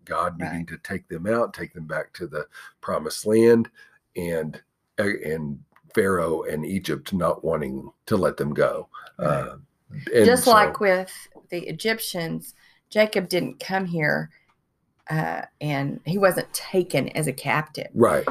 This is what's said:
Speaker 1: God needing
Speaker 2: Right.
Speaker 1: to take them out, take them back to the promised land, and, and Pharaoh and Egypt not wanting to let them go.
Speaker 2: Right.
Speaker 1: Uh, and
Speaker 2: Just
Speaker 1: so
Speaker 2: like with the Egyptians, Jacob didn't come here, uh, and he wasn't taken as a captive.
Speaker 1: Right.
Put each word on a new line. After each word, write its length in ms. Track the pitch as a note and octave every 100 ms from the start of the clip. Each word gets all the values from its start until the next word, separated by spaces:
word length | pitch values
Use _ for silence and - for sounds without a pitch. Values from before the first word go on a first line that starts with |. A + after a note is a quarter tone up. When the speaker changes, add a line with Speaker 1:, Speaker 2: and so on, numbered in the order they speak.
Speaker 1:
God 340 | - E2 F2 E2+
needing 200 | D#2+ E2+
Speaker 2:
Right. 100 | E2
Speaker 1:
to 100 | E2
take 300 | - F#2+ -
them 180 | E2+ G2
out, 260 | A#2 G#2
take 220 | - -
them 120 | E2+ D#2
back 260 | D#2 -
to 160 | - -
the 180 | D2+ - - - _
promised 460 | - E2 D#2 - G#2+
land, 440 | A2 A#2 A#2 A2+ _ - _ _
and, 480 | - E2+ E2 D#2 - _ _ _ -
and 600 | G2+ - D#2 D#2+ D2 C#2+ - _ _ -
Pharaoh 480 | G2 F2+ E2 D#2+
and 200 | - D2+
Egypt 480 | D#2 F#2+ E2 C#2 -
not 320 | F#2+ E2+ -
wanting 460 | D#2 D#2+ C2+ C2+ - _ -
to 100 | G#2
let 200 | D#2+ -
them 180 | C#2+
go. 340 | D2 C#2 D#2+ - - - -
Speaker 2:
Right. 80 | D#2+
Speaker 1:
Uh, 300 | C#2 - - - _ - - -
and 120 | A#3 G#3+
Speaker 2:
Just 180 | B3+
Speaker 1:
so 80 | B3+
Speaker 2:
like 260 | G#3+ G#3 -
with 320 | G3+ F#3 F#3 - - - -
the 160 | F3 -
Egyptians, 880 | D#3+ A3 A3+ - F3 E3 E3 - - _ _ _
Jacob 400 | G#3+ G#3+ G3 F3+
didn't 280 | F3+ - -
come 280 | - F#3+ F3+
here, 440 | E3+ D3 D3+ D#3 _ _ _ _ _ _ _ -
uh, 320 | D#3 E2 E2+ - -
and 360 | D3 C#3 C#3 -
he 140 | D3+ G3
wasn't 340 | F#3+ E3 -
taken 560 | - - F#3+ F3 D3+ -
as 160 | - D3+
a 60 |
captive. 560 | C#3 C#3 C#3 D#3 - -
Speaker 1:
Right. 300 | - A2 D2 -